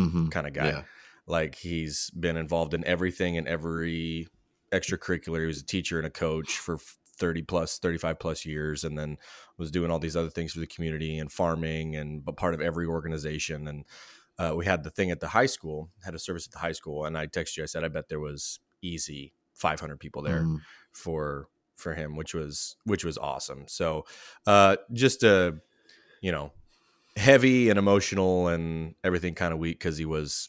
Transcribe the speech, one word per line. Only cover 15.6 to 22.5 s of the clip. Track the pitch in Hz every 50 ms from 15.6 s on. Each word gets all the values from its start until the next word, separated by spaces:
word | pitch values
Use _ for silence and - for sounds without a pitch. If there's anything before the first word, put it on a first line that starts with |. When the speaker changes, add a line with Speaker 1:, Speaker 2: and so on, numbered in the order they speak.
| - 80 76 76 82 87 _ _ -
Speaker 2:
had | 98 82
a | 80
service | - - 87 82 -
at | - -
the | -
high | 87 85
school, | 80 - - 80 73 73 78
and | 78 80
I | 78 78
texted | 76 - 87 82 - -
you. | 80 76
I |
said, | - - 80 82
"I | 80
bet | 76 78 76
there | - 80 76
was | 76 73 73 71 - - - - _ _ _ _
easy | - 90 85 78 - - 73 71 69 71 _ _ _ _ _
five | - - 80 78 -
hundred | 85 76 73 69
people | - 73 - 71
there | 73 76 87 82 82
Speaker 1:
Mm. | 80 78 76 - - - - - _ -
Speaker 2:
for, | - - 85 80 76 76 73 71 69 69 - _ _ _ _ _
for | - - 85 78
him," | 82 78 76 73
which | 78 82 - -
was, | 82 76 73